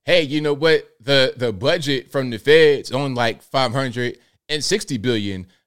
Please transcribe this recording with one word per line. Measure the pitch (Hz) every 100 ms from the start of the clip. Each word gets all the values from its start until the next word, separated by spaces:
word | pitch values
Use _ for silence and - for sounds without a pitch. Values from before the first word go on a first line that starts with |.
| -
"Hey, | 175
you | 147 151
know | 151 143
what? | 160 156 - _
The, | 107 139 131 123
the | 120
budget | 95 135 180 139 135 -
from | 143 131
the | 113
feds | 139 156 151 139 -
on, | 127 139
like, | 123 117 98
five | _ 135 127
hundred | 135 135 117 120 - _ _ -
and | 151 -
sixty | 208 - 127
billion. | 120 113 101 92 92 _